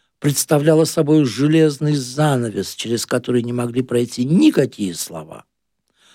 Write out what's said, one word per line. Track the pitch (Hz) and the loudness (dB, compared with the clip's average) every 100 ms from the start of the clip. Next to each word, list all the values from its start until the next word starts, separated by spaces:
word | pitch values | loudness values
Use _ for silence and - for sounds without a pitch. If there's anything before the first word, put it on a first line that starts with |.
| _ _ | _ _
представляла | 147 139 - 147 151 156 | -2 -2 0 2 4 4
собой | 156 - 147 156 | 2 0 2 4
железный | 139 107 147 160 156 135 151 | 2 0 2 4 2 2 -2
занавес, | 147 123 131 151 131 117 98 92 | -2 -4 -2 0 0 -2 -4 -6
через | - 110 117 - | -8 -4 -4 -2
который | 127 120 123 | -4 0 -2
не | 120 | -2
могли | 120 120 120 | -4 -4 -4
пройти | 127 120 120 - | -2 -2 -2 -4
никакие | 127 175 302 180 131 - 98 | 0 4 4 4 0 -2 -6
слова. | 82 - 82 80 - - _ _ _ _ _ _ | -6 -10 -12 -14 -18 -20 _ _ _ _ _ _